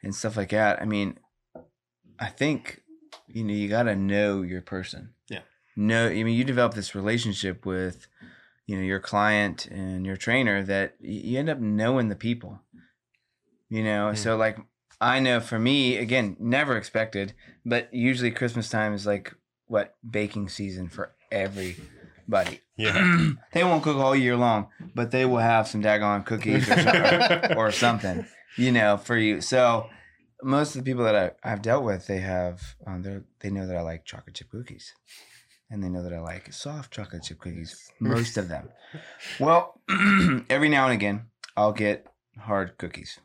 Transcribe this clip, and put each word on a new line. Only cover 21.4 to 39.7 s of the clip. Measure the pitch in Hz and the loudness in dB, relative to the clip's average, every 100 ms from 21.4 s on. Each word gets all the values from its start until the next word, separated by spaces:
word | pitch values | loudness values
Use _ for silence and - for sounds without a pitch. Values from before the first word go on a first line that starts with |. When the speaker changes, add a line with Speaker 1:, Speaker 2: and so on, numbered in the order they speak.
| 95 98 92 82 73 - - _ - 101 90 - _ - | -4 -4 -8 -10 -18 -20 -20 _ -2 0 0 -6 _ -4
Speaker 3:
Yeah. | 107 98 185 175 160 135 | -2 2 4 4 2 0
Speaker 1:
<clears throat> | - | -4
They | 170 | 0
won't | 180 160 | 2 4
cook | 151 143 | 2 2
all | 135 135 | 4 4
year | 123 120 | 4 4
long, | 120 107 98 _ - | 4 2 -2 _ -10
but | - 117 | -6 -2
they | 127 | 2
will | 131 123 | 4 4
have | 117 113 110 | 6 4 2
some | 110 | 0
daggone | 107 107 104 104 98 | 2 4 2 0 -2
cookies | 110 107 107 127 | -4 2 2 4
or, | 196 | 4
so-, | - 190 180 175 - 170 - | 4 4 4 4 4 2 2
Speaker 3:
<laughs> | 143 | 2
Speaker 1:
or, | 110 | 2
or | |
something, | 104 120 110 98 90 107 - _ - | 4 2 2 -2 -4 -8 -16 _ 0
you | 127 | 2
know, | 123 107 101 | 4 4 2
for | - 117 | 2 2
you. | 110 95 | 2 0
So | - 127 120 117 113 - - _ _ _ | 2 4 6 4 -2 -16 -20 _ _ _
most | 131 139 147 | 0 0 0
of | 135 | -4
the | 127 | -4
people | 123 | 0
that | 113 | 2
I, | 104 90 - - | 2 0 -4 -6
I've | 107 | -4
dealt | 110 131 | 0 0
with, | 123 95 - | 0 -4 -4
they | 95 | -4
have, | 95 92 90 87 - - - | -2 -2 -4 -6 -14 -16 -12
um, | 92 | -10
they're, | 92 98 - _ | -10 -12 -14 _
they | 101 | -8
know | 98 92 | -6 -4
that | 90 | -6
I | |
like | 82 82 | -6 -8
chocolate | - - - 90 | -12 -18 -18 -20
chip | - | -16
cookies, | 110 127 - - _ _ - - - _ _ _ | -14 -14 -16 -20 _ _ -20 -20 -20 _ _ _
and | 101 | -8
they | 95 | -4
know | 90 | -4
that | 87 | -6
I | 85 | -8
like | 82 90 - | -10 -12 -14
soft | - 143 151 127 | -14 -12 -12 -12
chocolate | - 104 87 | -14 -12 -12
chip | - 80 | -14 -14
cookies, | 90 85 80 - - _ | -12 -12 -14 -16 -20 _
most | 110 117 117 113 | 0 0 0 -4
of | 90 | -6
them. | 80 - _ - 151 | -8 -12 _ -20 -20
Speaker 3:
<laughs> | - - - - | -18 -18 -14 -2
Speaker 1:
Well, | 139 170 175 | 4 4 4